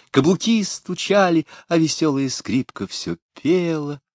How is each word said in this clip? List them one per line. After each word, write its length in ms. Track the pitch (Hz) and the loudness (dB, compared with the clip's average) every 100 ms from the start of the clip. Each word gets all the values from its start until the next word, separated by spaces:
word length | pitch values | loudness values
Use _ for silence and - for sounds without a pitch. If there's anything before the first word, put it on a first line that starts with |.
| _ | _
каблуки 540 | 135 151 180 226 226 | 2 4 2 2 0
стучали, 840 | 185 - - 180 - 202 180 165 - - - | -2 -8 -10 -6 0 2 4 2 -2 -8 -2
а 80 | 170 | 0
веселая 540 | 156 - 160 139 135 | 2 0 0 0 -2
скрипка 560 | - - 127 - - 98 | -4 -2 -2 -2 -8 -10
все 320 | - 85 87 _ | -8 -8 -10 _
пела 640 | - 143 180 170 156 147 143 _ | -6 0 0 0 -4 -6 -10 _